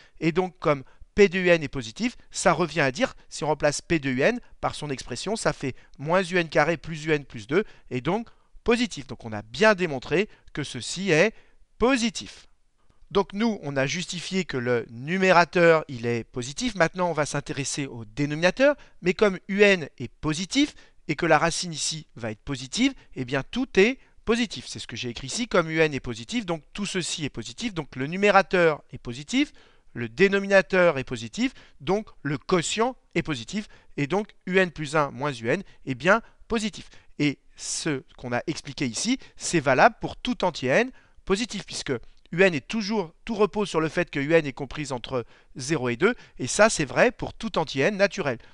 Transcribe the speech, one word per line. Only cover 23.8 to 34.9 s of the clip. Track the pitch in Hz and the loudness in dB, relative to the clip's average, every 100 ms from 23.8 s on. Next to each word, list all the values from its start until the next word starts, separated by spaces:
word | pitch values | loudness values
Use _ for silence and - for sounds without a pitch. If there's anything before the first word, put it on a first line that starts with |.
est | 214 269 _ - - | 4 2 _ -10 -2
positif. | 226 240 131 - | 0 0 -4 -12
C'est | 147 | -12
ce | - | -12
que | |
j'ai | 113 120 | -8 -8
écrit | 113 131 | -8 -8
ici, | 202 240 | -6 0
comme | 196 160 | 0 2
U | 160 | 2
N | 156 | 2
est | 131 | 0
positif, | - 113 117 240 185 | -6 -10 -6 -6 -4
donc | 165 - | -6 -6
tout | - 202 | -8 -4
ceci | 190 156 - | -4 -4 -6
est | 139 | -6
positif. | - 113 - 233 | -8 -12 -10 -8
Donc | 175 143 127 | -8 -10 -6
le | 139 | -6
numérateur | 185 208 196 - 185 170 143 - | 2 6 6 4 4 4 2 -8
est | 127 | -14
positif, | 127 120 151 254 294 - - _ - | -10 -10 -2 0 -2 -4 -20 _ -14
le | 123 117 | -10 -8
dénominateur | 117 196 196 196 196 - 190 175 139 | 2 4 4 4 4 4 4 4 2
est | |
positif, | 127 123 113 - 254 - - - | -4 -8 -8 -4 -4 -4 -20 -12
donc | 139 202 220 - | -2 -2 -2 -8
le | 143 151 | -6 -6
quotient | - 180 - 208 240 247 _ 175 | 0 0 0 0 -2 -2 _ -6
est | |
positif, | 156 135 110 208 208 - - - | -4 -6 -6 -8 -8 -18 -14 -6
et | 139 | -2
donc | 185 214 - - | 0 -2 -10 0
U | 185 | 2
N | 185 | 2
plus | - 151 | -2 -2